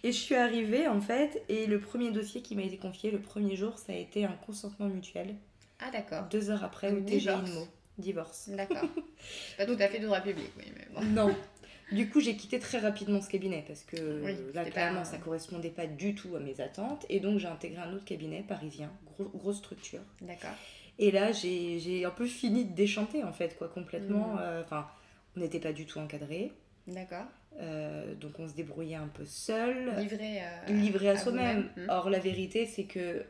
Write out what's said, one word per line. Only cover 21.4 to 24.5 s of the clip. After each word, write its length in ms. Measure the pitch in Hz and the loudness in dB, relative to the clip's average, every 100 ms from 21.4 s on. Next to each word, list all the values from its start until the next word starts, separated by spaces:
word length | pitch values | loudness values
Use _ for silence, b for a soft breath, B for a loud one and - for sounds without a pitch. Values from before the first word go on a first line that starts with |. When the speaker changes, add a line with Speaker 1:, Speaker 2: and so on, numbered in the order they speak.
| 180 180 175 170 | 0 0 0 -2
Speaker 1:
j'ai 240 | 165 185 | -2 0
un 60 | 180 | 0
peu 140 | 180 240 | 0 -4
fini 380 | - 240 226 | 0 4 4
de 80 | 208 | 2
déchanter, 480 | 170 202 208 214 302 | 4 4 4 0 0
en 80 | 202 | -2
fait, 240 | - 170 - | -2 -4 -4
quoi, 100 | 170 | -8
complètement. 680 | - 165 170 196 208 220 | -8 -6 -6 2 2 2
Speaker 2:
Mhm. 40 | 202 | 0
Speaker 1:
Euh, 220 | 175 | -2